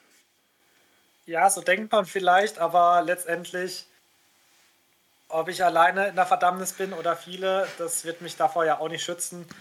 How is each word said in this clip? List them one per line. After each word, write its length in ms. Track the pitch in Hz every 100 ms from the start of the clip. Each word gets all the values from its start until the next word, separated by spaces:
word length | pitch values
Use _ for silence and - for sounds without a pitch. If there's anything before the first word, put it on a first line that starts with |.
| _ _ _ _ _ _ _ _ _ _ _ _ -
Ja, 240 | 165 190
so 100 | 185
denkt 300 | 165 190 220
man 140 | 220 185
vielleicht, 520 | 196 180 180 214 214
aber 440 | 170 175 175 175
letztendlich, 840 | 165 175 165 170 175 180 180 - - _ _ _ _ _ _ _ _ _ _ _ _ _ _
ob 200 | 160 165
ich 160 | 175
alleine 440 | 180 165 175 185 202
in 80 | 175
der 100 | 185
Verdammnis 460 | 185 180 185 180
bin 200 | - 190
oder 240 | 175 165 165
viele, 500 | - 185 190 190 185 -
das 260 | 170 -
wird 160 | 196 -
mich 160 | 170 -
davor 280 | 156 175
ja 140 | 160 147
auch 100 | 160
nicht 140 | 160
schützen. 420 | - 175 - 175 170 -